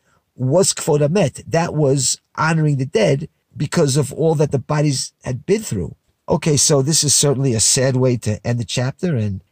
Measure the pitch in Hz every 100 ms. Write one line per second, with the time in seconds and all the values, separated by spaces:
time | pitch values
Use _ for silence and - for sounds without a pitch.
0 | _ _ _ - 127 160 190 - - 151
1 | 143 190 151 - - 160 170 151 160 147
2 | 127 - _ - 156 165 151 139 131 220
3 | 196 139 156 _ _ - 143 - 147 131
4 | 135 147 160 160 151 135 - 151 151 131
5 | - - - 127 - 214 220 107 80 -
6 | _ _ - 165 - 147 - 147 139 160
7 | 147 - 147 131 139 110 - - 131 127
8 | 127 123 - 104 - 120 104 - 123 -
9 | 180 139 107 95 -